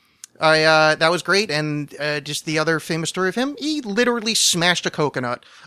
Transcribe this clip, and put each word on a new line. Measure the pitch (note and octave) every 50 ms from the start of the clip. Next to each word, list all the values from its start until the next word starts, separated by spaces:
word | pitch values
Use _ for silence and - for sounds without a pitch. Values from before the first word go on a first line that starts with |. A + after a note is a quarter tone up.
| _ _ _ _ - - _ -
I, | - D#3+ D#3+ D#3 D#3
uh, | D#3+ D#3+ D#3 D#3 D#3 D#3
that | - D#3+ D#3+
was | F3 E3 -
great, | - F#3 G3 A3 G#3
and, | D3 D3+ D3+ D3+ D3 D3 D3 C#3 - -
uh, | C#3+ D3+ D3 D3
just | C#3 D3 D3 - -
the | E3 D#3 D#3
other | D#3 D#3+ E3 D3+
famous | - - E3+ E3 D#3+ D#3
story | - F3+ F#3 F#3
of | F#3
him, | A#3 B3+ C#4 D4
he | - C4+ D4+ D#4 D4
literally | B3 G#3 G3 A3+ B3 B3 A#3+ A#3 G#3 A3+ G#3+
smashed | - - - - F3 E3 F3+ F3 - -
a | F3+
coconut, | - - D3+ C3+ - C#3 B2+ A#2+ B2 - - - - - -